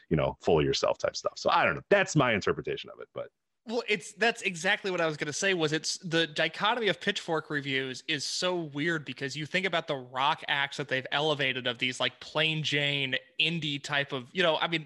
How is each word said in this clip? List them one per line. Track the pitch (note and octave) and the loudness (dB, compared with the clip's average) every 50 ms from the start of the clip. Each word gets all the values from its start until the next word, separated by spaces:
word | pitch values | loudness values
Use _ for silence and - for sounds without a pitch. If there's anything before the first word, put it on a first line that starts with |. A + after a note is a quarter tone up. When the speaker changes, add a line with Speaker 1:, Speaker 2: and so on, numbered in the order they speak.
| - _ | -2 _
Speaker 1:
you | D#2+ | 2
know, | D2+ C2+ C#2 C2+ - | 2 2 0 -2 -2
full | - G2+ E2+ D#2 | 2 4 4 6
of | C#2+ | 4
yourself" | C2+ - - - - - | 4 2 2 2 0 0
type | - - - - | 0 -2 -4 -4
stuff. | - - - - | -4 -6 -6 -6
So | - - - | -2 0 2
I | - E3+ C#3 | 4 4 4
don't | G#2 D#2 | 2 2
know. | - - - | 0 2 4
That's | G3 G3+ F#3 - - | 4 4 4 4 4
my | D#3 - - C#3 | 4 4 4 4
interpretation | G2 - F#2 D#2 C#2+ - D2+ C2+ - - - - | 2 2 0 0 0 -2 -4 -6 -6 -8 -12 -16
of | A#1+ | -16
it, | A#1+ - _ | -18 -12 _
but. | B1 B1 - - _ _ _ _ _ _ | -10 -10 -10 -14 _ _ _ _ _ _
Speaker 2:
Well, | A3+ A3+ A#3+ - | -6 -6 -4 -2
it's, | G#3 G#3+ - - - | -2 -2 -2 -4 -10
that's | - F3+ G#3+ A#3 A3+ - | -4 0 0 0 0 0
exactly | - G3 F3+ D#3+ E3+ F#3+ G#3 G3+ - F#3+ | -4 -6 -6 -2 0 0 0 0 0 -2
what | F3+ E3+ | 0 0
I | E3 | 0
was | D#3+ D3+ | 0 0
gonna | - D#3+ D3+ | -2 -4 -4
say, | C#3 - G3 G3 F#3+ | -4 0 0 2 2
was | E3+ D#3+ D3 | 2 2 2
it's, | D#3 D#3+ - - - - | 2 0 -2 -4 -6 -6
the | - E3+ D#3 E3 E3 | -4 0 2 2 2
dichotomy | D3+ D3 - D#3+ E3 - - F#3+ G#3+ B3 B3 A3 F#3+ | 2 0 0 -2 -2 0 0 0 0 0 2 0 0
of | E3+ - | 0 0
Pitchfork | - G3+ G3+ - - - D#3+ D#3 - - | -2 -2 -2 -2 -2 -2 -2 -2 -2 -4
reviews | D3+ C#3+ C3+ C#3+ C3+ C3 C3+ C3 B2+ - - - | -6 -6 -4 -2 -2 -2 -2 -2 -6 -8 -4 -4
is | D#3 C#3 - | -4 -2 -2
so | - - - F#3 F3+ F3+ F3 E3 D3 C3+ | -4 -4 -2 -2 0 0 -2 -4 -4 -4
weird | D3 D3+ E3+ E3 D#3 C#3 | -2 -2 0 -2 -2 -4
because | - C3 - C#3 C3+ B2+ | -8 -8 -6 -6 -6 -4
you | D3+ D3+ | -6 -6
think | - - F#3 F#3 | -2 -2 0 0
about | F#3+ E3+ E3 D#3+ | 2 0 0 0
the | - D3 | 0 -4
rock | C3+ B2 B2 C3 B2+ C#3 D3 D#3 - - - | -4 -6 -6 -2 2 2 2 2 2 0 -2
acts | D3 C#3 C#3 C3+ - | 0 0 0 0 -2
that | - C#3+ - | -4 -2 0
they've | C3 C3 B2+ - - | 0 -2 0 0 0
elevated | C#3+ D3+ D#3 D3 C#3 C#3+ C3 B2 B2+ B2 | 2 2 2 2 2 2 0 0 0 -2
of | B2+ A#2+ | -2 -2
these, | A#2 C3 B2+ B2 | 0 -2 -2 0
like, | - B2+ B2+ - - | 0 -2 -2 -2 -6
plain | - - - D#3 D#3 D#3+ D#3+ D#3+ | -12 -4 0 0 2 2 0 0
Jane | D3 - C#3+ D3 C#3+ C#3+ C#3+ C#3+ C3+ C3 B2+ C3 - - _ - | -2 0 0 0 0 0 0 0 0 -2 -2 -4 -4 -6 _ -2
indie | D#3 D#3+ E3+ E3+ D3+ D3+ C#3+ C#3 | 0 0 0 -2 -2 -4 -4 -6
type | - - D3 C#3+ C#3 - | -4 0 0 0 0 0
of, | C#3+ C3 A#2+ C3+ - | -4 -6 -6 -6 -2
you | F#3 F3 | 2 2
know, | E3 D#3 | 4 4
I | - - | 2 2
mean, | E3+ E3 D#3+ D3+ | 0 0 -2 -4